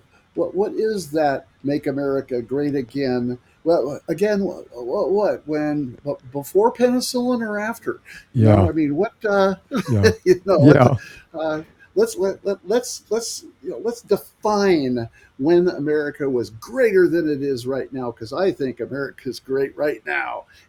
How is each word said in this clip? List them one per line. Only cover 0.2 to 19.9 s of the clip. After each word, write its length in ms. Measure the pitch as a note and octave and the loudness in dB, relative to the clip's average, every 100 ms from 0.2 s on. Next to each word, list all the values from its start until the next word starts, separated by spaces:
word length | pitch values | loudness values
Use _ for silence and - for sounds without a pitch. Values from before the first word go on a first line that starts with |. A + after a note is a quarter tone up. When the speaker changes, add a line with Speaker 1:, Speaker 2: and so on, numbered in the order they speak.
| _ - | _ -6
Speaker 1:
what, 200 | - F3+ | -4 -2
what 180 | G#3 | -4
is 380 | - A3 G#3 D3 | -2 -2 -4 -4
that 360 | D#3 D3 C3 - _ | 0 0 0 -6 _
Make 220 | C3+ D3 D3 | -4 -2 -2
America 540 | C#3 C#3 C3+ B2+ B2 | -4 -2 -2 -4 -6
Great 340 | A2+ C3+ D3 C#3 | -4 -4 -2 -4
Again? 640 | B2 C#3 C3+ B2 B2 B2 _ _ D#3+ | -4 -4 -2 -2 -2 -6 _ _ 0
Well, 340 | F#3 C3 B2+ - | 0 0 -6 -6
again, 360 | D#3+ G#3 G#3 F#3+ | -2 0 0 -2
what, 200 | - - | -6 -14
what, 380 | B2 B2 G#3 D#3+ | -12 -6 -4 0
what? 320 | G3+ F#3+ A#2 C#3+ | 0 0 -2 -4
When, 500 | D3+ D3+ D3 C3 - C#3+ | -4 -2 -4 -6 -8 -8
b-, 80 | C#3 B2+ | -8 -8
before 400 | C#3+ C#3 F#3 A#3 | -10 -2 2 4
penicillin 680 | A#3+ B3 B3+ A#3+ B3 A#3+ B3 A3 | 4 2 2 -2 -2 -2 -2 -2
or 140 | G#3 | -4
after? 400 | G#3+ A3+ - - - - - | -6 -8 -8 -10 -10 -20 -6
You 120 | C3 A2 | 4 6
know, 180 | G#2 | 6
Speaker 2:
Yeah. 60 | E2+ | 4
Speaker 1:
I 20 | |
mean, 240 | D#3 D3 D3 | 2 0 0
what, 180 | A3 _ G#3+ | -2 _ 0
uh, 280 | G3+ F#3+ F#3 - | 2 2 0 -6
<laughs> 200 | C4+ - | -6 0
Speaker 2:
Yeah. 200 | A2 G2 - | 2 2 2
Speaker 1:
you 180 | F#3 F3+ G3 | 2 2 4
know, 200 | E3+ C3+ | 6 8
Speaker 2:
Yeah. 220 | C#3 B2 A2 - - _ | 8 6 2 -6 -20 _
Speaker 1:
uh, 280 | D#3+ D#3 D#3 D#3+ _ _ F3+ | -8 -4 -4 -8 _ _ 0
let's, 200 | A3+ E3+ | 0 0
let, 260 | F#3+ - F#3+ | -4 -4 -6
let, 120 | G3 F3 | -6 -2
let's, 360 | A#3+ - - - | -2 -2 -10 -6
let's, 340 | A3 A#3 - - _ | -6 -6 -12 -16 _
you 100 | A3 | -12
know, 100 | B2+ | -8
let's 180 | G#3+ A#3+ | -8 -6
define 1080 | - G3 - _ G#3+ G#3 G3 E3 C3 B2 A#2 _ _ - | -2 -2 -2 _ -2 2 2 2 2 -2 -6 _ _ -4
when 280 | C#3+ F3 F3+ | 2 4 4
America 600 | - D3 D3+ D3 C#3+ C#3 | 0 -2 -2 -2 -4 -2
was 200 | B2 A2 | -2 -4
greater 560 | A2+ - B3 A#3 F#3+ E3+ | -8 -8 0 2 4 4
than 220 | E3+ D#3 | 2 0
it 120 | C#3+ | -2
is 240 | C#3 B2+ A#2+ | -2 -4 -4
right 260 | C3+ - | -6 -6
now, 200 | C3 A#2+ | -6 -8
'cause 200 | - A2+ | -8 -8
I 180 | C#3 F#3+ | -2 -2
think 280 | C#3+ C3+ A#2 | -2 -4 -6
America's 600 | A2+ C3+ C3+ - C3 A2+ | -8 -6 -8 -8 -10 -10
great 360 | - C3+ C#3 - | -4 -2 -2 -2
right 260 | D3 | -4